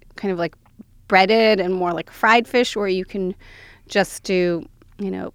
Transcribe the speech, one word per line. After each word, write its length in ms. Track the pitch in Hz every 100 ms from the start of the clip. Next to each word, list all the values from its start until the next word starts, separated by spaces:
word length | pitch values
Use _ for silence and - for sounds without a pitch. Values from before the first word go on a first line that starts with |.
| - -
kind 160 | 196
of, 60 | 175
like, 160 | 165 _ _ _ - _ -
breaded 520 | 185 190 226 220 202
and 120 | 180
more 180 | 185 175
like 180 | 165 -
fried 380 | - 214 233 233
fish, 260 | 247 240 214
or 120 | 202
you 160 | 185
can 300 | 185 196 185 - - - - - -
just 360 | 202 185 -
do, 420 | - 185 175 170 - _ - -
you 120 | 190
know, 200 | 185 -